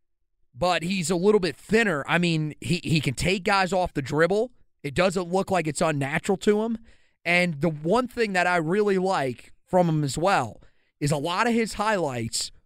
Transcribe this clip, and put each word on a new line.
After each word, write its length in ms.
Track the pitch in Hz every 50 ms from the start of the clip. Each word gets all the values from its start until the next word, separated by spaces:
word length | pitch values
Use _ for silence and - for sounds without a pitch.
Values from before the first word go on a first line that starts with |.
| _ _ _ _ _ _ _ _ _ _ _
But 280 | 120 170 180 175 165 165
he's 280 | 175 202 190 170 143
a 60 | 185
little 240 | 170 175 208 208 214
bit 160 | 175 170 135
thinner. 480 | - - - 196 220 233 202 165 143 - -
I 100 | 151 170
mean, 360 | 175 175 165 156 156 151 - -
he, 200 | - 117 160 180 -
he 180 | 131 156 165
can 140 | 135 147 120
take 300 | - - 175 190 214 175
guys 280 | 214 202 196 190 185 202
off 220 | 185 180 165 -
the 80 | 151 139
dribble. 480 | 120 147 147 165 170 196 208 226 247 - - _ _ _ _ -
It 120 | 143 127
doesn't 360 | 180 175 196 160 190 180 170
look 200 | 180 190 196 -
like 160 | 190 180 160
it's 140 | 160 139 -
unnatural 580 | 180 160 156 139 139 135 151 160 - - 196 -
to 240 | - 208 208 208 220
him. 160 | 233 226 226 - - - - _ _ _ _ -
And 360 | 165 175 175 180 175 160 139
the 80 | 151 170
one 400 | 160 147 151 165 196 247 262 240
thing 240 | - 240 233 208 190
that 140 | 185 175
I 100 | 180 180
really 420 | 175 156 151 180 208 208 208 196 185
like 540 | 180 190 190 165 139 131 120 - - - - _ _
from 220 | _ - 185 180 165
him 140 | 156 151 147
as 140 | 139 -
well 460 | 156 160 190 196 160 127 107 - - - - _ _ _ _ _ -
is 120 | 151 143 156
a 40 |
lot 300 | 147 135 170 175 196 226
of 60 | 240 226
his 220 | 233 226 208 -
highlights 760 | - 208 220 220 190 165 143 127 120 113 117 - - - - - - _